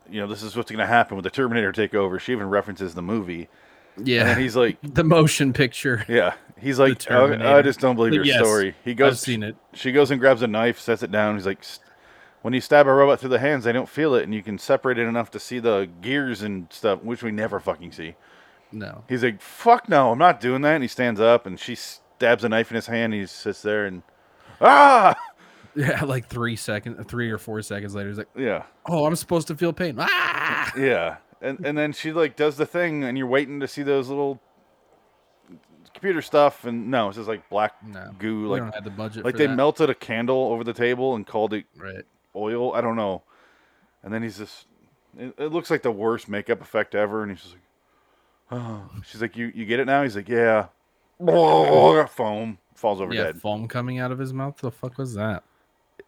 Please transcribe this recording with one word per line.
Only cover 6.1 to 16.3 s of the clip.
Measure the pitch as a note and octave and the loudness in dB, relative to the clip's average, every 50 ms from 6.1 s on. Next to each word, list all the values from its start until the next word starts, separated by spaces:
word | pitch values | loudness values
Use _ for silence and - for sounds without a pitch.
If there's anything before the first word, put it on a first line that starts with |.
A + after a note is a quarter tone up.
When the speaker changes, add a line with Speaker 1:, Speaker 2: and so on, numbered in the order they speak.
| A#2 A#2 F2+ F2+ - - - - - - | 2 2 2 2 -2 -6 -12 -20 -20 -8
Speaker 1:
He's | - C3+ C3+ B2 | -4 -2 4 6
Speaker 2:
The | C3+ C3+ | 6 6
Speaker 1:
like, | B2 - - - | 4 2 -2 2
"Oh, | A#2+ B2 C3+ | 6 6 6
I | C#3+ | 6
Speaker 2:
Terminator. | C#3 A2 A2 C3 C#3+ C#3+ C#3+ | 4 2 4 6 6 8 8
Speaker 1:
just | C#3+ B2+ - | 6 2 2
don't | C#3 C3 B2 A2+ | 2 2 2 4
believe | A2+ A2+ | 2 2
Speaker 2:
The, | - G2 | 2 2
Speaker 1:
your | C#3+ | 2
Speaker 2:
yes, | C#3+ C3 A#2 | 4 4 4
Speaker 1:
story." | A2+ A2 G#2+ G#2 G2 F#2+ - - _ | 4 4 4 4 2 0 -2 -6 _
He | A#2+ B2 | -6 0
goes, | A2+ C3+ C#3 B2 | 4 4 4 4
Speaker 2:
I've | B2 | 2
seen | - C3 A#2+ A2 G#2 | -2 -4 -4 -4 -4
it. | G#2+ A2+ - _ _ - | -6 -8 -12 _ _ -18
Speaker 1:
she | - - C3 | -8 -6 2
goes | B2+ D3 C#3+ B2 | 4 4 4 4
and | C#3+ B2+ | 4 4
grabs | B2 C3+ C3 A2+ | 6 6 6 6
a | B2 A2+ | 2 0
knife, | G#2 A2 A2+ A#2+ A#2 - | 0 0 0 0 0 -2
sets | - - A#2 G#2+ B2 | -2 -2 -2 -2 -2
it | E2+ | -2
down. | G2 G#2+ G#2+ G#2+ G#2+ | 0 0 2 2 0
He's | G#2 F#2 | -2 -4
like, | G2 G2 - | -4 -6 -6
"S-, | - - - - _ _ _ _ _ - - - - _ _ _ | -10 -18 -20 -20 _ _ _ _ _ -20 -20 -20 -20 _ _ _
when | - A2+ B2+ | -6 -4 -4
you | B2+ | -4
stab | - - D3 D3 C#3+ C3+ | 0 6 6 8 8 8
a | C3 | 8
robot | C#3 C#3 C#3 C3 A2+ | 6 6 6 4 2
through | C3 C3 | 0 0
the | B2+ A2 | 0 0
hands, | B2+ C#3+ D3+ C3 G#2+ | 2 0 0 0 0
they | A#2 A#2 | 0 0
don't | B2+ B2 - | 0 -4 -4
feel | - C#3 D#3 D#3 C3 | -4 -2 0 2 2
it, | A2+ C#2+ | 2 0
and | F2 G#2+ | 0 -6
you | G#2+ | -8
can | G2 A2 G2+ F#2+ | -6 -8 -10 -8
separate | - - C#3 C3 - C3 B2 A#2 | -2 0 0 0 2 -2 -2 0
it | A#2 A2+ | -2 -2
enough | A#2 A#2+ A2+ - | -2 -4 -4 -6
to | - G#2 | -8 -14
see | - - B2 B2 | -12 -10 -10 -2
the | A2+ A#2 G#2 G2 G2 E2+ E2+ E2+ | 0 0 0 0 0 -4 -8 -10
gears | F2+ A#2 C3+ C#3+ C#3 B2+ | -6 -4 -2 -2 -2 -4